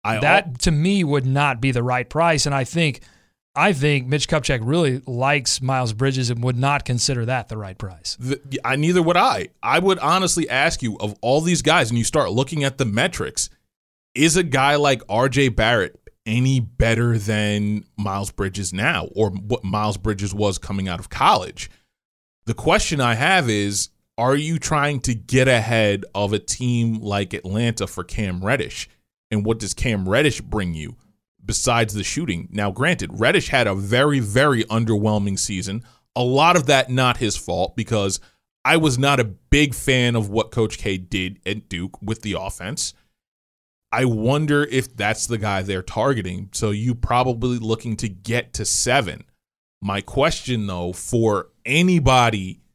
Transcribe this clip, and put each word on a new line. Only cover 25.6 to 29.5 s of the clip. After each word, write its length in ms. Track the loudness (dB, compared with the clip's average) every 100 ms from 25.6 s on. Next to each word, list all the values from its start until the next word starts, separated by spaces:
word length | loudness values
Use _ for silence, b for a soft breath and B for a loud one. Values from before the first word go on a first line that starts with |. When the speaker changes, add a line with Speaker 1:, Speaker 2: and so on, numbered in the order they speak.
| 2 2 2 0 -4
Speaker 1:
of 200 | -2 0
a 60 | -2
team 600 | -4 -4 0 2 0 -2
like 320 | -2 -2 -2
Atlanta 540 | -6 -4 0 0 -2 -6
for 160 | -6
Cam 400 | -8 -4 -4 -2
Reddish? 440 | -2 -2 -2 -8 -14 _ _ _ _
And 140 | -2
what 140 | 0